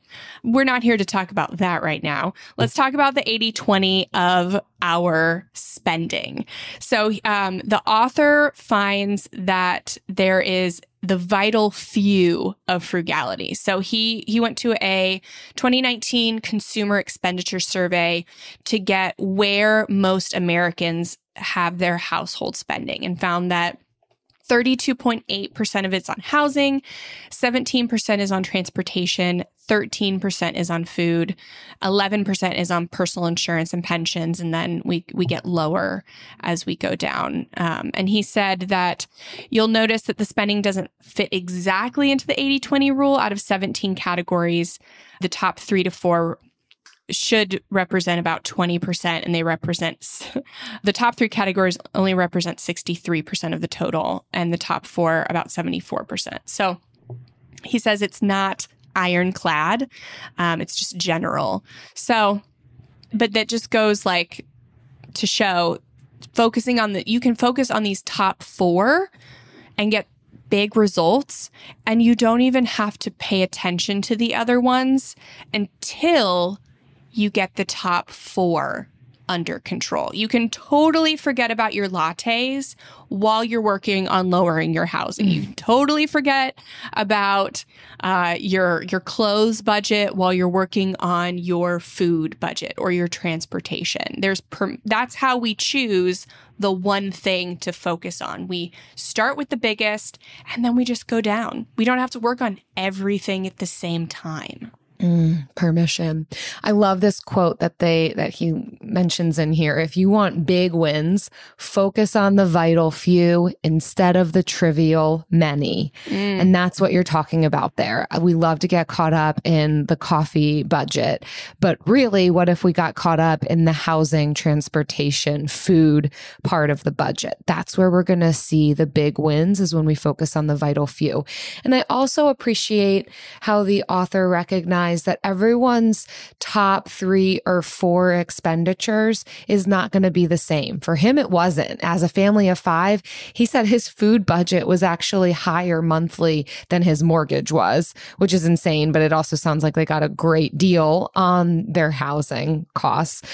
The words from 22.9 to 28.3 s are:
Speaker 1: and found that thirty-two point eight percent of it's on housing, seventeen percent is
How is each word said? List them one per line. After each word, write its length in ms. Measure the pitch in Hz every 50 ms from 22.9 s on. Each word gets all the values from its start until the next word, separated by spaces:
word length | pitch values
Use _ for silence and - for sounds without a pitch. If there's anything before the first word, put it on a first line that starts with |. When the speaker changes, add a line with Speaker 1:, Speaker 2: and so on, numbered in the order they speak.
| - - -
Speaker 1:
and 140 | - 180 170
found 320 | - 185 175 175 180 180
that 280 | 180 175 170 175 170 - _ _ _ _ _ _ _ _ _ _ _ _ _
thirty-two 500 | - 247 240 240 254 262 247 - - 262
point 300 | 254 - 247 233 226 - -
eight 260 | - 196 196 - -
percent 320 | - 220 - - 202 196
of 80 | 190 185
it's 140 | 185 - -
on 100 | - -
housing, 640 | - - - 294 294 294 269 285 277 277 277 277 - - - - - - - - - -
seventeen 580 | - - - 247 233 254 254 - - 254 240 240
percent 320 | 240 220 - - 214 202 202
is 80 | 190